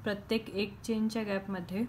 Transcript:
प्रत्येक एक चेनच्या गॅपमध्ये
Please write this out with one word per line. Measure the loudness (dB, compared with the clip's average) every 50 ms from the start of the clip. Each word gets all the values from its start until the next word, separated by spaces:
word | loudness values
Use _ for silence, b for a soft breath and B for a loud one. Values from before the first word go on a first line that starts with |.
| 0
प्रत्येक | 0 -2 -2 0 0 0 0 0 0
एक | 0 0 0 0 -2 -8
चेनच्या | -2 0 2 4 4 2 2 0 0
गॅपमध्ये | 2 0 0 0 -2 -4 -4 -4 -2 0 0 0